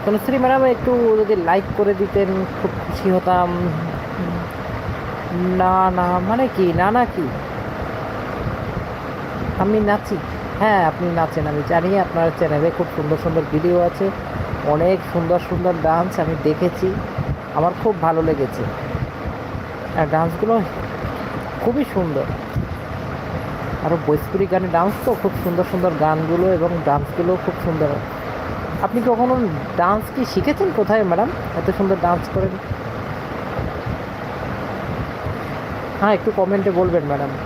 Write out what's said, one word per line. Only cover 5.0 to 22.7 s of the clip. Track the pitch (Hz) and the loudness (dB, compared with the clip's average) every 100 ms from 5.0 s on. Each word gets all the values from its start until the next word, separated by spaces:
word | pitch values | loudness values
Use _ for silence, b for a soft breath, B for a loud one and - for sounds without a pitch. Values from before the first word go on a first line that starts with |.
| - - - 175 180 185 | -6 -8 -4 -2 0 4
না, | 185 185 185 180 | 4 6 4 4
না, | 180 180 185 | 2 2 2
মানে | 233 262 - | 2 2 2
কি? | 180 165 | 2 4
না, | 185 233 | 4 4
না | - | 2
কি? | - 131 - - - - - - - - - - - - - - - - - - - - - - - | 0 -2 -4 -6 -6 -6 -6 -6 -6 -6 -6 -6 -4 -4 -4 -4 -6 -6 -8 -8 -8 -6 -4 -4 0
আমি | 190 214 208 | 2 2 2
নাচি? | 208 - 175 - - - - | 0 0 -6 -4 -8 -6 0
হ্যাঁ, | 214 202 160 | 4 6 4
আপনি | - 175 170 | 2 0 0
নাচেন, | 156 160 151 | 0 0 -2
আমি | 147 143 | -2 2
জানি। | 170 180 196 | 2 4 2
আপনার | 180 170 165 156 | 2 2 0 2
চ্যানেলে | 160 147 165 165 | 0 2 2 0
খুব | 175 - | -2 -2
সুন্দর | 147 151 | 0 0
সুন্দর | 170 160 147 | 2 0 0
ভিডিও | 151 175 175 175 | 0 4 4 2
আছে, | - 196 - - - - - 147 | 2 -2 -2 -6 -6 -4 -2 0
অনেক | 151 175 190 - | 4 4 2 0
সুন্দর | 175 165 175 - | -2 2 0 2
সুন্দর | 175 180 170 160 | 0 0 2 2
ডান্স | 165 185 - | 4 2 0
আমি | 160 156 147 | 0 2 0
দেখেছি, | 151 180 - 185 202 - - - - - 151 | 2 0 0 -2 -2 -4 -4 -4 -4 -4 0
আমার | 170 175 | 0 2
খুব | 226 180 160 | 0 2 2
ভালো | 160 160 | 4 2
লেগেছে। | 147 131 - 104 - - - - - - - - - - - - - | 2 0 -2 -4 -4 -6 -4 -6 -6 -8 -8 -8 -8 -8 -8 -6 0
আর | 151 | 2
ডান্সগুলো | 156 165 165 214 226 180 - - - - - - - - - | 2 2 0 2 2 0 -6 -6 -6 -6 -6 -6 -6 -6 -2
খুবই | 233 254 277 | 0 0 0
সুন্দর। | 196 170 135 - - - - - | -2 0 -2 -2 -6 -4 -6 -4